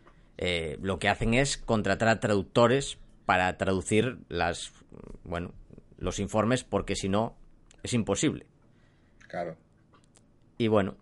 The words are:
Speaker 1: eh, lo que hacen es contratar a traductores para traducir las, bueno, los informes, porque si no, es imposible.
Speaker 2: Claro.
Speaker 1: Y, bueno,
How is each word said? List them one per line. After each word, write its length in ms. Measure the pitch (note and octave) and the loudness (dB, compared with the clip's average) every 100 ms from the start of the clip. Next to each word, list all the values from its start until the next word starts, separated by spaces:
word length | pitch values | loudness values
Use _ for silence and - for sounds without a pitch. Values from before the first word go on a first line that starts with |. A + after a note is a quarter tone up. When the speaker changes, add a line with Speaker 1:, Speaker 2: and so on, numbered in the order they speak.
| - - - - | -20 -20 -20 -6
Speaker 1:
eh, 400 | F2+ E2+ E2 C#2 | -2 -2 -2 -4
lo 180 | F#2+ F#2+ | -4 0
que 100 | G2+ | 0
hacen 240 | G2+ A2+ | 2 2
es 240 | A#2+ C#3 - | 2 0 -2
contratar 500 | - A2 G2 G2 A2+ | -2 0 2 2 2
a 100 | A2 | 2
traductores 800 | A2+ G#2 F2+ - A#2 C3+ C3+ - - - - | 2 0 2 4 4 4 -2 -10 -18 -8 0
para 320 | F#2 F#2 F2 | 2 2 0
traducir 600 | F#2+ F#2+ F2 G#2+ A#2 - - | 0 0 2 2 2 -4 -8
las, 420 | E2+ E2+ E2+ - - - - - - | -2 -2 -2 -8 -16 -20 -20 -18 -18
bueno, 300 | - F2 F2+ - - - - - | -8 -8 -8 -12 -20 -20 -20 -10
los 220 | F2+ - | -6 -4
informes, 440 | G2 G#2+ G#2+ B2+ | -2 0 2 0
porque 320 | - G2+ - G2 | 0 -4 -2 -4
si 140 | G2 | 0
no, 260 | G2 A#2 - - - - - | 0 -2 -6 -20 -20 -20 -14
es 120 | - | -4
imposible. 520 | B2 G2 G2 D3+ - - _ _ _ _ _ _ _ - | -2 0 0 0 -2 -10 _ _ _ _ _ _ _ -12
Speaker 2:
Claro. 300 | F2 F2 - _ _ _ _ _ _ _ _ _ - | -8 -8 -10 _ _ _ _ _ _ _ _ _ -2
Speaker 1:
Y, 100 | A2+ | 2
bueno, 300 | G#2+ F#2+ - | 4 2 -4